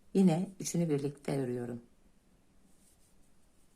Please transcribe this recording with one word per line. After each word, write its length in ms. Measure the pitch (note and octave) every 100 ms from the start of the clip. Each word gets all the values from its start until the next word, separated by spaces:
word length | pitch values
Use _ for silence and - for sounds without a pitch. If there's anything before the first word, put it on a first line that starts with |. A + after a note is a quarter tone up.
| -
yine 360 | F#3+ F#3 D#3+ G3 -
üçünü 280 | - E3+ E3
birlikte 500 | C#3+ C#3+ C#3+ - C#3
örüyorum. 440 | B2 B2 A#2+ A#2+ - _ _ _ _ _ _ - - - - _ _ - - - - _ -